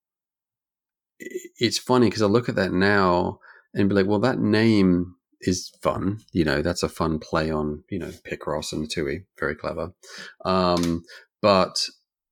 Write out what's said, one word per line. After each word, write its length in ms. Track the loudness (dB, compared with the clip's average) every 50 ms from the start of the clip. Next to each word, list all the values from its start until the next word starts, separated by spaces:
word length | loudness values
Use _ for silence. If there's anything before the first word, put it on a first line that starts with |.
| _ _ _ _ _ _ _ _ _ _ _ _ _ _ _ _ _ _ _ _ _ _ _ -18
i-, 40 | -16 -12 -12 -12 -14 -14 _ -4
it's 180 | -4 -2 -2 -4
funny 320 | 0 2 4 4 4 4
'cause 120 | 2 2
I 40 | 2 2
look 220 | 2 2 0 0
at 60 | -2
that 160 | 0 0 0
now 680 | 2 2 2 4 4 4 4 4 4 2 0 -2 -4 -8 _ -20 -20 -20 _ _ -2
and 160 | 0 0 2
be 60 | 4
like, 120 | 2 2 2
"Well, 120 | 2 2
that 200 | 2 0 0 0
name 760 | 0 0 2 4 4 4 4 6 6 4 4 2 0 -4 -10 _ _ _ _ _
is 280 | -4 -4 -4 -4 -6 -14 _ _
fun. 380 | -2 -2 -2 -2 -4 -6 -6 -6 _ _
You 140 | -2 0 0
know, 160 | 0 0 0
that's 220 | 0 -2 -2 -2 -4
a 60 | -6
fun 300 | -4 -2 -2 -2 -2 -4
play 320 | -6 -4 -4 -2 -2 -2
on, 320 | -2 -4 -4 -4 -6 -8 -10 -10
you 100 | -10 -10
know, 120 | -10 -10 -14 -16 -12
Picross 480 | -12 -12 -10 -6 -6 -6 -6 -6 -8 -8
and 160 | -8 -8 -6
Tui. 360 | -6 -6 -4 -4 -6 -8 -10 _ _ -8
Very 160 | -6 -6 -6
clever." 360 | -6 -8 -8 -6 -6 -8 -10 -10 _ _ -20 -20 -18 -18 -20 -18 _ -4
Um, 580 | -2 0 2 2 2 2 0 0 -2 -2 -4 -6 -12 -20 -20 -20 _ _ -2
but 460 | 2 4 4 4 2 0 -2 -6 -6 -6 -8 _ _ _ _ _ _ _